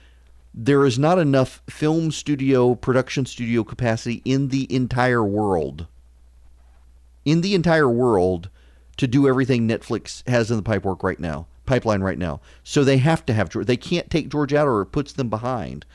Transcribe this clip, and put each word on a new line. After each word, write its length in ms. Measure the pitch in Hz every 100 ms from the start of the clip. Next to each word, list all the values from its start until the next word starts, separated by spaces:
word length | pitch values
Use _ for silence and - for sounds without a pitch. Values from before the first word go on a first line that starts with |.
| _ _ _ - -
there 320 | - 113 143
is 140 | 139 120
not 200 | 151 185
enough 440 | 151 135 127 - -
film 420 | - 151 165 160
studio, 640 | - - 143 135 127 123
production 520 | 120 - 127 127 143 123
studio 380 | - 117 117
capacity 580 | 107 - 120 113 123 117
in 240 | - 135 139
the 240 | 135 131
entire 500 | 131 123 123 127 120
world, 640 | 104 104 104 87 69 73 82 - - - - - - - - - - - - -
in 160 | 139 165
the 140 | 190
entire 340 | 196 170 160 135
world, 600 | 120 127 101 92 90 92 - - - - -
to 100 | 135
do 200 | 143 139
everything 400 | 131 131 123 113
Netflix 600 | 110 - 110 - - -
has 220 | 123 110
in 60 | 113
the 60 |
pipework 400 | 95 98 98 92
right 160 | 95 -
now, 280 | 80 73 - - -
pipeline 360 | 123 113 101
right 160 | 95 85
now. 220 | 87 69 - -
So 220 | - 147
they 140 | 135 135
have 280 | 147 165 -
to 60 |
have 160 | 107 90
George. 180 | 113 104
They 100 | 123
can't 320 | - 175 -
take 180 | 165 131
George 240 | 147 139
out 160 | 147 147
or 140 | 107
it 100 | 92
puts 220 | 147 139
them 140 | - 120
behind. 580 | 107 120 123 67 69 -